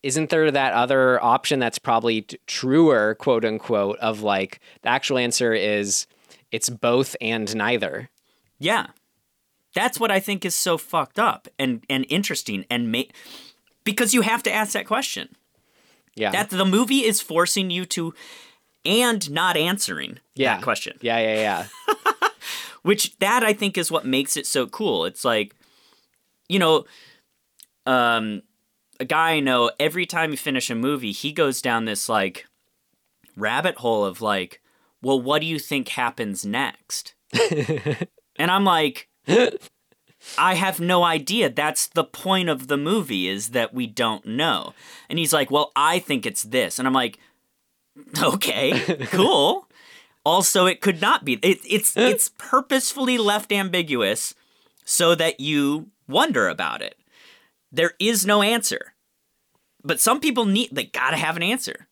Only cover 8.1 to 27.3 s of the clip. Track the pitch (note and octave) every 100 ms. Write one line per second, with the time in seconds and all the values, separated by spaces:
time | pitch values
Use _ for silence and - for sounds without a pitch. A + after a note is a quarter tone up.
8.1 | _ _ _ _ _ D3+ A3 - _ _
9.1 | _ _ _ _ _ _ - A#3 - A3+
10.1 | G3 G3 G3 F3+ - F#3 E3 - E3 C#3
11.1 | - A3+ - - - C3+ A#2 _ C3+ C3
12.1 | D#3+ G3+ D3+ - G2+ - A#2+ A#2+ A#2 C3
13.1 | - - - - _ _ _ - G#3 A#3+
14.1 | B3 A3 A3+ G#3+ G3+ G#3+ G#3 G#3 A3 C4+
15.1 | - - _ _ _ _ _ _ _ _
16.1 | - G#2 F#3 G#3 F#3 F#3+ F#3+ A#3 C4+ A3+
17.1 | G#3 - D#3+ F3 - F#3 F3 F3+ - E3
18.1 | - - - - _ _ _ - G#3+ B3
19.1 | A3 D#3+ D3 F3+ E3+ E3 G3 - E2 C2+
20.1 | - _ - C3 G2+ A2+ G#2+ - - A#2+
21.1 | A#2 A2 A2 G#2+ F2+ G2+ - - G#4 G4
22.1 | - A4 - - - - - E3+ G#3 -
23.1 | _ G3 A#3+ A3+ G#3+ G3+ F#3+ E3 D#3+ C3+
24.1 | C3 C#3 - - C#3+ B2 - G#3 G2+ E2
25.1 | - C3 A2+ G2+ _ _ _ _ _ _
26.1 | _ _ _ _ F#3+ E3+ D#3 - - -
27.1 | _ _